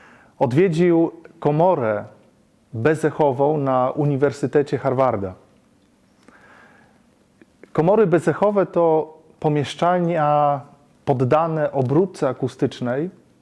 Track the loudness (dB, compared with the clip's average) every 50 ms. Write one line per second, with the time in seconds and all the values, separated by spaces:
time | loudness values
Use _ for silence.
0 | -20 -20 -20 -20 _ _ _ -4 -2 0 2 2 2 2 2 2 2 4 4 2
1 | 2 0 -2 -10 -20 -20 -14 -4 -2 0 2 2 2 2 2 0 0 -2 -2 -4
2 | -6 -10 -20 _ _ _ _ _ _ _ _ _ _ _ -8 -2 0 0 0 0
3 | -2 -4 0 0 0 0 2 0 0 0 0 -2 -2 -2 0 0 0 -2 -2 -2
4 | -2 -2 0 0 0 -2 -2 -4 -6 -2 0 0 0 0 -4 -4 -2 -2 0 2
5 | 0 0 0 -2 -6 -8 -12 -14 _ _ _ _ _ _ _ _ _ _ _ _
6 | _ _ _ _ _ -20 _ -20 -20 -20 -20 -20 -20 _ _ _ _ _ _ _
7 | _ _ _ _ _ _ _ _ -20 _ _ _ -18 _ -2 0 2 4 4 4
8 | 4 4 2 2 2 0 0 2 0 0 2 0 -2 0 0 0 2 2 2 0
9 | -2 -4 -12 -20 _ _ _ -4 -2 0 0 0 -2 -4 -4 -2 0 0 2 0
10 | 0 -2 0 0 0 2 2 2 2 0 0 -4 -6 -14 -20 _ _ _ _ _
11 | -4 -2 0 0 2 2 2 2 2 0 -2 -2 -4 -2 -2 -2 -2 0 2 0
12 | 0 0 -4 -4 -4 -4 -2 -4 -6 -6 -4 -4 -4 -4 -4 -6 -6 -4 -4 -4
13 | -6 -6 -10 -16 _ _ _ _